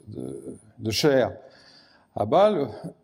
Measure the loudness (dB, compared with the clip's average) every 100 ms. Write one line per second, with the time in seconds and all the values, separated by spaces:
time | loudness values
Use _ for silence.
0 | -16 -12 -12 -12 -14 -18 _ -8 -4 2
1 | 4 4 2 -4 -20 -20 -20 -20 _ _
2 | _ -6 0 4 4 2 -4 -8 -16 -18